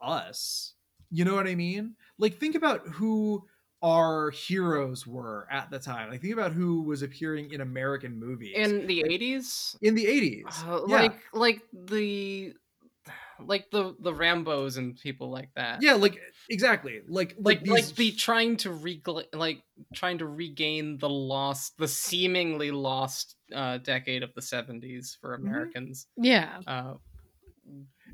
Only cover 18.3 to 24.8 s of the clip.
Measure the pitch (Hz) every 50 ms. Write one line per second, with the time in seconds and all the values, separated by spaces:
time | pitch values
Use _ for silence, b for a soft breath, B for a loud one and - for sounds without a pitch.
18.3 | 233 226 226 233 233 220 - 190 170 156 151 180 175 156 - 180 160 165 - -
19.3 | - 156 165 160 156 - _ _ _ - - - - - 185 180 175 160 165 151
20.3 | 147 156 170 160 143 151 156 151 156 156 151 151 147 135 147 143 143 139 135 131
21.3 | 135 135 139 139 139 135 - - - - 160 139 135 - - - 170 180 180 185
22.3 | 180 180 175 165 156 151 147 143 143 143 135 131 131 135 135 139 - - - -
23.3 | - _ _ - - 139 135 127 127 127 127 143 127 127 131 135 127 127 123 120
24.3 | - - 127 - 127 120 120 135 117 117